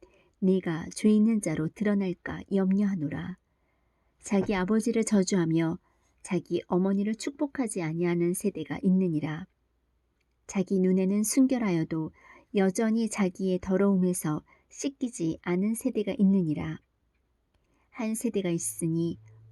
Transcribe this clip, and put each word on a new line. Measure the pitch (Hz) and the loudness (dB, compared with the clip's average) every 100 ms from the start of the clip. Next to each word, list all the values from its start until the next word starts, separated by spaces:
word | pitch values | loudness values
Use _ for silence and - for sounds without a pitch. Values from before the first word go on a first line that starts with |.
| - _ _ _ | -12 _ _ _
네가 | 185 190 180 160 175 - | 2 2 0 -6 -8 -2
죄 | 214 | 2
있는 | 214 214 220 | 4 4 2
자로 | 175 160 160 | 0 -2 -4
드러날까 | - 208 202 190 175 - 156 - | -2 0 0 -2 -6 -10 -12 -2
염려하노라. | 196 185 196 208 196 147 160 175 180 _ _ _ _ _ _ _ _ | 0 2 2 2 -2 -4 -6 -8 -12 _ _ _ _ _ _ _ _
자기 | - 202 190 202 | -2 0 2 0
아버지를 | 185 220 226 226 | 0 0 2 0
저주하며 | 220 208 185 196 165 160 165 175 _ _ _ _ | 2 2 4 2 2 2 0 -2 _ _ _ _
자기 | - 180 - 175 - | -6 -6 -2 -6 -2
어머니를 | 180 190 196 202 | 0 2 0 -2
축복하지 | 220 - 277 294 - 233 202 | -4 -6 -6 -4 -4 -6 -4
아니하는 | 160 165 175 175 170 | -4 -2 0 0 0
세대가 | 185 208 160 156 - | 0 -4 -6 -8 -2
있느니라. | 190 190 185 156 160 156 190 _ _ _ _ _ _ _ _ _ - | 2 2 2 0 -4 -6 -12 _ _ _ _ _ _ _ _ _ -6
자기 | 202 185 196 | -4 0 2
눈에는 | 185 185 185 208 | 4 4 2 0
순결하여도 | 214 - 262 254 220 170 160 160 160 - - - _ 208 | 0 2 4 2 0 0 0 -2 -6 -10 -20 -20 _ 0
여전히 | 190 185 226 220 220 | 2 2 0 0 0
자기의 | 208 190 - 190 180 | 0 -2 0 -2 -2
더러움에서 | - 185 202 190 180 180 160 151 - _ _ | 0 2 4 4 2 0 -2 -4 -6 _ _
씻기지 | - 285 277 254 - 165 156 | -10 -8 -6 -6 -4 -4 -4
않은 | - 180 202 226 | -2 -2 0 -2
세대가 | 262 - 202 - | -4 -4 -4 2
있느니라. | 190 196 165 151 160 160 _ _ _ _ _ _ _ _ _ _ _ | 4 4 2 -2 -4 -10 _ _ _ _ _ _ _ _ _ _ _
한 | - 220 220 | -8 -4 -4
세대가 | 240 208 185 | -2 -2 0
있으니 | 170 - - 165 165 170 - - - - | -2 -4 -4 -2 0 -2 -4 -12 -20 -16